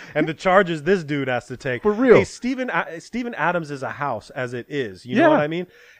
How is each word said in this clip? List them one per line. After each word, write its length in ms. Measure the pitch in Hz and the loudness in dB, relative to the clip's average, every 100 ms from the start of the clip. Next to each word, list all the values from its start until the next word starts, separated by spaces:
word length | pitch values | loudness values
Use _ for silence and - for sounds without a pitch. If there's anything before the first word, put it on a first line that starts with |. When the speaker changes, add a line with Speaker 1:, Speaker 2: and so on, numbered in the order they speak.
| - 151 | -8 -2
Speaker 1:
and 120 | 175 | -2
the 60 | |
charges 480 | 156 190 185 180 160 | -2 2 4 4 0
this 200 | 147 196 | 0 0
dude 240 | 147 147 131 | 0 -4 -2
has 180 | 123 - | -2 -4
to 80 | 127 | -8
take. 260 | 139 123 | -4 -2
Speaker 2:
For 80 | 208 | 0
real. 240 | 208 254 170 | 2 6 6
Speaker 1:
Hey, 80 | |
Steven 480 | 95 - 240 254 254 | 6 -2 -6 -4 -4
A-, 280 | 170 - 165 | -4 -4 -8
Steven 360 | - 233 240 208 | -10 -8 -6 -2
Adams 340 | 156 180 151 | 0 0 -4
is 140 | 143 | -8
a 80 | 123 | -8
house 380 | 110 143 110 - | -6 -4 -4 -8
as 220 | 143 123 123 | -8 -6 -6
it 100 | 117 | -6
is. 380 | 147 113 92 117 | -6 -6 -8 -4
You 100 | 196 | 2
know 40 | |
Speaker 2:
Yeah. 60 | 320 | 4
Speaker 1:
what 100 | 302 | 4
I 60 | 151 | 2
mean? 200 | 165 180 - - - | -2 -8 -12 -20 -12